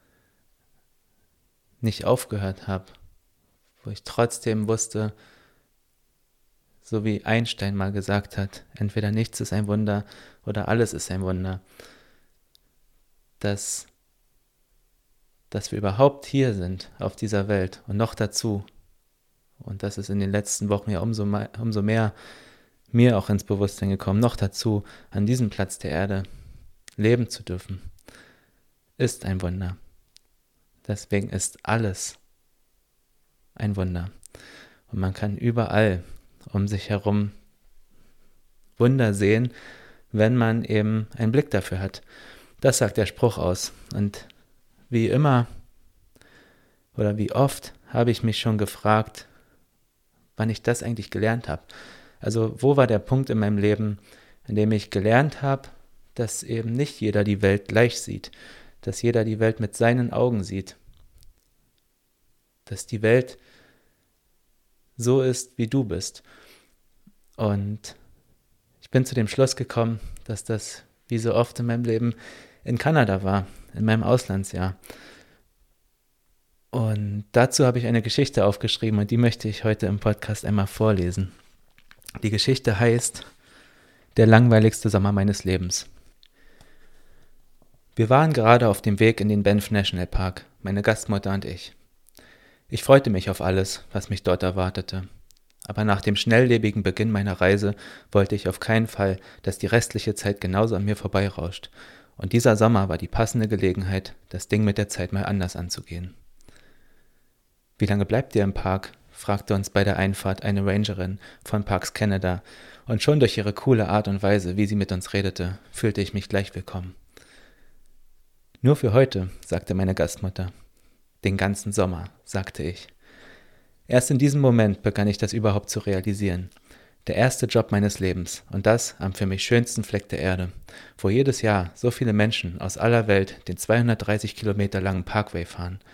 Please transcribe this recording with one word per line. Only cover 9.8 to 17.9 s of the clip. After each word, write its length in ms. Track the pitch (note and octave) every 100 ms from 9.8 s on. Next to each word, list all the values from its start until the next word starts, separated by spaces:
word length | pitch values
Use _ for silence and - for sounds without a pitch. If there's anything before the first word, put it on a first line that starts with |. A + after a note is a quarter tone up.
| G#2+ G2+ G#2 - - _
oder 240 | - G#2 -
alles 260 | A2+ A2
ist 180 | E2 -
ein 100 | F#2
Wunder", 400 | F#2+ F#2 F#2 F#2 - - - - _ _ _ _ _ _ _ _ _ _ _ _ _ _
dass, 460 | G#2 G2+ - - - _ _ _ _ _ _ _ _ _ _ _ _ _ _ _ _
dass 220 | G2+ -
wir 80 | G#2
überhaupt 460 | G2+ G2+ C#3 C#3 -
hier 280 | C#3 C3
sind 380 | G2 F2+ F#2+ - -
auf 160 | G2 -
dieser 320 | G#2+ G#2 G2
Welt 340 | G2+ F#2 -
und 80 | -